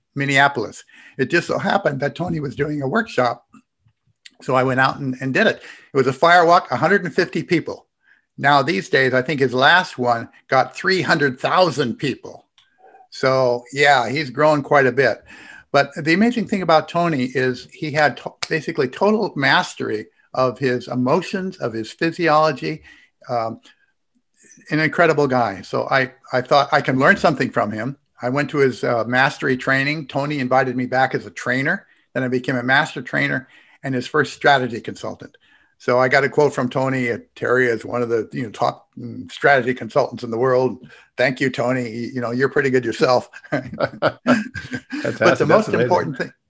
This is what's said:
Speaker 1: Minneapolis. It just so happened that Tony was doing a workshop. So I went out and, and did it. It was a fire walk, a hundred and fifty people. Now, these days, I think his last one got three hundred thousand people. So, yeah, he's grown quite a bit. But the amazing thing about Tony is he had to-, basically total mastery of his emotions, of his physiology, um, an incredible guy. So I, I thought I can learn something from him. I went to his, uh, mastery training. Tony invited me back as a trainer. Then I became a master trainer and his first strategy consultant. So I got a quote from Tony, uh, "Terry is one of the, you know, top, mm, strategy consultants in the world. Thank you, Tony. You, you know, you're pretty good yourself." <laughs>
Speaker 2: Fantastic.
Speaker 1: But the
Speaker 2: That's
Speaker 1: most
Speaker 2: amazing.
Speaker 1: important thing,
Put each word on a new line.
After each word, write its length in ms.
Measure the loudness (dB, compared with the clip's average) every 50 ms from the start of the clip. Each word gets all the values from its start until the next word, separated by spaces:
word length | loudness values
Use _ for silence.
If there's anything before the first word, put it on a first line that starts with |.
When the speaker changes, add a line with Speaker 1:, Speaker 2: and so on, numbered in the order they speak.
| _ _ -8
Speaker 1:
Minneapolis. 680 | -6 -4 0 2 4 4 4 2 0 -6 -6 -8 -14 -20 _ _ -20 -20 -12 _ -4
It 60 | -2
just 200 | 0 0 0 0
so 140 | 0 -4 -2
happened 400 | -2 0 0 0 0 0 -2 -2
that 160 | -4 -4 -4
Tony 240 | -4 -6 -6 -6 -6
was 160 | -6 -6 -6
doing 260 | -6 -6 -4 -4 -6
a 60 | -4 -2
workshop. 600 | -2 -2 -4 -4 -2 -2 0 0 -2 -6 _ _ _ -20 _ _ _ _ _ _ _ _ _ _ _ _ -20 -20 _ _
So 140 | -6 0 2
I 80 | 2 2
went 160 | 2 2 2
out 180 | 2 2 0 -2
and, 180 | -6 -6 -6 -6
and 100 | -4 -2
did 140 | 0 2 2
it. 120 | 2 0 -2 -6 -20 -20 -20 -14 _ 0
It 40 | 0
was 100 | 2 2
a 60 | 0
fire 300 | 2 4 6 6 6 6
walk, 280 | 6 6 4 4 0
a 40 | -4
hundred 280 | 0 2 2 2 2 0
and 80 | -2 -2
fifty 300 | -2 -2 -2 -2 -6 -4
people. 420 | -2 -2 -2 -2 -4 -10 -12 _ _ _ _ _ _ _ _ _ _ _
Now, 280 | -2 2 4 4 4 4
these 260 | 2 -2 -4 -4 0
days, 240 | 0 2 2 2 2
I 80 | 0
think 200 | 0 0 -2 0
his 120 | 0 0 2
last 460 | 2 4 4 4 4 2 0 -4 -4
one 280 | 0 0 0 -2 -4 -12 _ -16 _ 0
got 280 | 2 2 2 0 -2
three 280 | -6 -2 0 0 0 2
hundred 360 | 2 2 2 2 0 -2 -2
thousand 580 | -4 0 2 2 2 2 2 -2 -2 -4 -4 -4
people. 500 | -4 -6 -6 -6 -10 -18 -20 -20 _ _ _ _ _ _ _ _ _ -20 -20 -20 -20 _
So, 520 | -8 -2 0 2 2 2 2 2 0 -2 -6 -8
yeah, 380 | -2 2 4 6 6 4 2 0
he's 220 | -2 -4 -6 -4
grown 320 | -2 2 2 4 4 2 0
quite 240 | 2 4 4 4 4
a 40 |
bit. 320 | 4 4 2 2 2 -2 -8 -20 -20 -20 -20 -20 -20 -20 -8 _
But 200 | 2 2 2 0 -2
the 200 | -6 -2 0 2
amazing 320 | 2 2 2 0 -2 -4 -4
thing 160 | -4 -2 2
about 260 | 4 4 2 2 0
Tony 360 | -2 -2 0 0 0 -2 -2
is 420 | -2 -2 0 0 0 -2 -4 -8 -18
he 200 | -14 -10 -8 -4
had 260 | 0 2 2 2 0 -2
to-, 160 | -12 -14 -12 -10 -8 -4
basically 380 | -4 -4 -4 -4 -2 -2 -2 -2
total 440 | -2 0 0 2 2 2 0 -4 -4
mastery 720 | -2 2 4 4 2 2 -2 -6 -8 -6 -6 -6 -6 -8 -10 _ _ _ _ -2
of 240 | 0 0 0 0 -2
his 300 | -2 -2 -2 -2 -4 -4
emotions, 720 | -4 -2 0 2 2 0 0 -2 -6 -6 -6 -6 -8 -6
of 160 | -8 -6 -6
his 180 | -6 -8 -8
physiology, 880 | -6 -4 -4 -4 -2 0 0 2 4 4 4 2 0 -2 -6 -8 -8 -8 -12 -20 -20 _ _ _ _ _ _ -6
um, 320 | -4 -4 -2 -4 -6 -10 _ -20 _ _ _ _ _ _ _ _ _ _ _ _ _ _ _ _ -20 _ -12 -6
an 80 | -2 0
incredible 480 | 0 0 2 4 4 4 4 4 2 2
guy. 340 | 2 2 0 0 -2 -6
So 260 | -10 -8 -6 -4 -2 0
I, 240 | 0 0 0 0 -6 _ _ -4
I 100 | -2 -2
thought 280 | 0 2 2 2 4 4
I 80 | 2 0
can 180 | 2 2 0 4
learn 200 | 4 4 4 4
something 340 | 4 2 2 2 -2 -2
from 180 | -2 -2 -2 -2
him. 260 | -4 -6 -6 -8 -8 -12 _ _ _ -8
I 80 | -6 -4
went 200 | -2 -2 -2 -2
to 80 | 0 2
his, 240 | 2 2 2 0 -2
uh, 200 | -2 0 0 -2
mastery 540 | 0 2 2 2 2 0 -2 -2 -2 -2 -2
training. 500 | 0 0 0 0 0 -2 -4 -6 -8 -8
Tony 320 | -6 -6 -4 -4 -4 -4
invited 380 | -2 0 2 2 2 0 -2 -4
me 80 | -4
back 280 | -2 0 0 0 0 0
as 120 | -4 -8
a 60 | -8
trainer. 540 | -14 -10 -6 -4 -2 -2 0 -2 -2 -4 -6 _ _ _ _ _ -6
Then 100 | -6 -4
I 60 | -2
became 260 | -2 -2 -2 -2 -4
a 80 | -2 0
master 380 | 2 2 2 2 0 -4 -10
trainer 480 | -10 -6 -4 -4 -2 -2 -4 -6 -8 _ _ -20 _ _ _ _ -8
and 100 | -6 -4
his 140 | -4 -4 -2
first 260 | -2 -2 -2 -2 -4
strategy 460 | 0 2 4 4 4 2 -2 -6 -8
consultant. 560 | -10 -12 -12 -10 -10 -12 -12 -12 -16 -20 _ _ _ _ _ _ _ _ _ _
So 220 | -2 0 2 2
I 80 | 4 4
got 160 | 4 2 2
a 60 | 2
quote 240 | 2 2 2 2 2
from 160 | -2 -4 -4
Tony, 420 | -2 -2 -2 -2 -2 -2 -2 -2
uh, 60 | -4 -4 -8 _ _
"Terry 320 | -6 -2 0 2 2 2 2
is 160 | 0 -2 -4
one 180 | -6 -4 -4
of 60 | -2 -2
the, 220 | -2 -2 -2 -4
you 120 | -6 -8 -8
know, 80 | -8
top, 360 | -6 -2 -2 -2 -2 -4 _ _ -18 -16
mm, 320 | -14 -14 -12 -14 -14 -14
strategy 440 | -8 0 2 4 4 4 2 0 -4
consultants 500 | -6 -6 -4 0 0 0 0 -4 -10 -10
in 80 | -6
the 60 | -4 0
world. 500 | 0 2 2 2 2 0 -2 -6 -16 -20 -20 -20 -20 _ _ -2
Thank 240 | 0 0 0 0
you, 80 | -2 -4
Tony. 400 | -2 -2 -2 -2 -2 -2 -4 -6
You, 180 | -8 -8 -8 -8 -8
you 80 | -6
know, 100 | -6 -4
you're 160 | -2 0 0 0
pretty 220 | 0 0 0 2
good 160 | 2 0 0
yourself." 440 | 0 -2 0 2 4 4 2 2 -2 -14 -20
<laughs> 100 | -10 -6
Speaker 2:
Fantastic. 760 | -6 -4 -4 -6 -8 -6 -6 -6 -4 -2 -2 -2 -2 -2 -2
Speaker 1:
But 880 | 0 0 0 -2 -6 -10 -14 -12 -10 -12 -12 -10 -10 -8 -6 -4 -4
the 80 | -2 2
Speaker 2:
That's 200 | 2 2 4 2
Speaker 1:
most 260 | 2 4 4 4 4 2
Speaker 2:
amazing. 140 | 0 0
Speaker 1:
important 360 | 0 2 0 0 0 -2 -6 -6
thing, 140 | -8 -8 -10 _ _ _